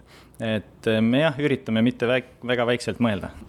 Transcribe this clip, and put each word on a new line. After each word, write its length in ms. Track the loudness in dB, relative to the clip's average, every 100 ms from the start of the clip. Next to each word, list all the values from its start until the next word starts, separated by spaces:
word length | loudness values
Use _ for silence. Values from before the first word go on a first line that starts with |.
| -18 -20 -20
Et, 520 | -8 -4 -4 -6 -6 0
äh, 140 | 2
me 240 | 2 4
jah, 140 | 2 2
üritame 420 | 0 -2 -2 0
mitte 240 | 2 2 0
väik-, 300 | 0 -2 -10
väga 220 | -4 0 2
väikselt 320 | 0 -2 -2
mõelda. 320 | 0 -2 -6 -12